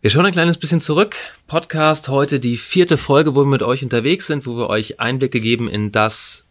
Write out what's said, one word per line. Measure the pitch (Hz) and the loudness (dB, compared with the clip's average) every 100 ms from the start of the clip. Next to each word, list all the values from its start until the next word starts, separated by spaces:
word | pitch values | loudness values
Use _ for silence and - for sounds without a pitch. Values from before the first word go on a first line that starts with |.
Wir | 110 | 2
schauen | 123 190 | 2 2
ein | |
kleines | 175 170 165 | 2 0 0
bisschen | 151 165 | -2 -2
zurück. | - 151 208 - - - _ | 0 0 0 -2 -14 -20 _
Podcast | 160 - 156 156 156 - | -4 -4 0 0 0 0
heute | 135 139 143 | 0 0 0
die | 120 120 | -2 -4
vierte | - 180 175 147 | -2 0 2 2
Folge, | - 139 151 135 | 4 4 4 4
wo | |
wir | 139 | 4
mit | 135 | 2
euch | 107 131 | 0 -2
unterwegs | 131 120 120 190 - | 0 0 0 -2 -2
sind, | 151 127 | -4 -4
wo | 117 | -6
wir | 120 | -2
euch | 107 107 - | -2 -4 -6
Einblicke | 113 131 131 117 | -4 -2 -2 -2
geben | 110 120 117 | 0 0 -2
in | 104 107 | -4 -2
das | 110 110 - - - _ | 0 0 -2 -8 -10 _